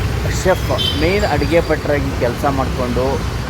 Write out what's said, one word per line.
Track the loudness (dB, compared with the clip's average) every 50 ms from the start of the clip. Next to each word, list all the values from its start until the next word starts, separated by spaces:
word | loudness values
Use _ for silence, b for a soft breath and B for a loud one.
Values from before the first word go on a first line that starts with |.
| 0 0 0 0 0 0 0 0 2
ಶೆಫ್, | 2 2 2 0 -2 0 0 0 0 0 0
ಮೇನ್ | 0 2 2 2 0
ಅಡುಗೆ | 0 0 0 0 2 2 2 2 2
ಭಟ್ರಾಗಿ | 0 0 0 0 0 0 0 -2 -2 0
ಕೆಲಸ | 0 -2 0 0 0
ಮಾಡಿಕೊಂಡು | 0 0 0 0 0 -2 -2 -2 0 0 0 0 0 0 -2 -2 -4 -4 -4 -4 -4